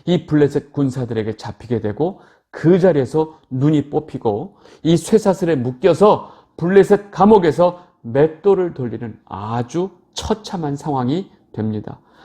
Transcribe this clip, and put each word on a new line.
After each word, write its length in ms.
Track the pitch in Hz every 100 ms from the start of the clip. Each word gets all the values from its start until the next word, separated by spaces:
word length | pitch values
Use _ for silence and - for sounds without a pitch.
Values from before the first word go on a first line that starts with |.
| -
이 200 | 175 175
블레셋 480 | 151 143 143 -
군사들에게 640 | - 135 131 117 110 107 107
잡히게 440 | 110 - - 117
되고, 400 | 107 104 165 202 _ _ _
그 300 | - 156 180
자리에서 600 | 185 151 123 151 156 - _
눈이 400 | 127 143 151 143
뽑히고 680 | 147 147 - 117 104 185 _ _ -
이 160 | 156 165
쇠사슬에 580 | - 220 208 180 170 147
묶여서 760 | 120 127 180 160 208 170 - - _ -
블레셋 540 | 165 196 190 196 -
감옥에서 720 | - 196 214 165 131 175 175 - _
맷돌을 720 | 117 123 160 160 202 190 180
돌리는 460 | 147 120 107 117 104 -
아주 640 | 92 107 117 123 160 190 - _
처참한 600 | - - 214 - 175 151 143
상황이 540 | 156 135 123 160 196 _ _
됩니다. 460 | - 110 107 - - _ _